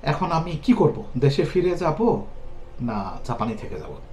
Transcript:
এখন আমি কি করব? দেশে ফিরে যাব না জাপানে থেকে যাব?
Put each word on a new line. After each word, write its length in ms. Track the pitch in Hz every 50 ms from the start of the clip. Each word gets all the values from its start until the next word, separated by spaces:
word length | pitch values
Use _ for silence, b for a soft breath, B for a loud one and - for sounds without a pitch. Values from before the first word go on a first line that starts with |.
এখন 300 | - - 147 - 185 175
আমি 200 | 170 165 165 175
কি 220 | 160 143 - - 240
করব? 300 | 208 175 - - - - - - 127
দেশে 260 | 123 139 139 - 170
ফিরে 320 | - - 185 170 180 175
যাব 480 | 170 180 165 147 147 226 240 - - - - - - - - - - - - - -
না 300 | 123 120 110 104 98 92 90 - -
জাপানে 300 | - 127 - 110 117 110
থেকে 240 | 104 - - - -
যাব? 160 | 82 76 71 - - -